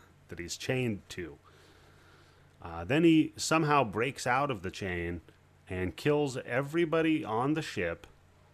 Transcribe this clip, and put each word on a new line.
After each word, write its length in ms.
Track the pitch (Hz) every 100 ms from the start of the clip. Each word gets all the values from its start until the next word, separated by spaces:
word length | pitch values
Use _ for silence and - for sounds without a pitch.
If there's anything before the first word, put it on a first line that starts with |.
| - - -
that 120 | 85
he's 180 | 85 -
chained 500 | - 127 123 98 -
to. 280 | - 82 71 - - - - - - - - - - - _
Uh, 240 | 87 82
then 200 | 87 143
he 280 | 170 160 147 -
somehow 480 | - 165 160 147
breaks 420 | 120 98 127 - 131
out 240 | 123 143
of 140 | 113
the 80 | 92
chain 500 | - 95 87 85 87 - - _ _ -
and 260 | 92 92 -
kills 400 | 147 147 147 127
everybody 840 | - 120 139 165 170 160 160 156
on 300 | 101 110 131
the 80 | 156
ship, 460 | 147 - 85 85 - - - _ _